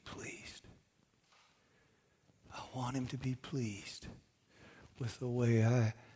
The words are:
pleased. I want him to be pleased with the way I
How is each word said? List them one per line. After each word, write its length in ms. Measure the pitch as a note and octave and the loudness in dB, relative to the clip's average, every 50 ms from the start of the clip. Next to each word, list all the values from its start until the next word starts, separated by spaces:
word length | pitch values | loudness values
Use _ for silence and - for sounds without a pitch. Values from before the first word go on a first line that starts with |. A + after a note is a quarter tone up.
| - | -14
pleased. 640 | - - - - - - - - - - - - - - - - - _ - - - - - _ _ - - - - _ _ - - - - - _ _ - - - - _ - - - - - - - | -14 -14 -12 -12 -12 -12 -12 -14 -16 -16 -18 -18 -20 -20 -20 -20 -20 _ -20 -20 -20 -20 -20 _ _ -20 -20 -20 -20 _ _ -20 -20 -20 -20 -20 _ _ -20 -20 -20 -20 _ -20 -20 -20 -20 -20 -16 -14
I 60 | - - - - | -14 -12 -10 -8
want 220 | B2+ B2 B2 C3 | -6 -4 -4 -2
him 100 | C3+ B2+ | -2 -4
to 100 | B2 C#3+ | -4 -6
be 200 | B2+ - C3 B2+ | -4 -4 -4 -4
pleased 720 | - - - D#3 C3+ A#2+ G#2+ G2+ G2 - - - - - - - - - _ _ _ - - - - - - - - - - - - | -4 -6 -6 -4 -4 -2 -2 -4 -6 -10 -12 -12 -12 -14 -14 -16 -16 -20 _ _ _ -20 -20 -20 -20 -20 -20 -20 -20 -20 -16 -10 -8
with 220 | B2+ A2+ - - | -6 -6 -6 -4
the 80 | B2+ B2 | -4 -2
way 360 | A#2+ B2 A#2+ A#2 A#2 A2+ A2 | 2 4 6 6 8 8 8
I 300 | A2+ B2 B2 A2+ A2 - - - - - | 6 6 6 4 2 0 -2 -10 -20 -20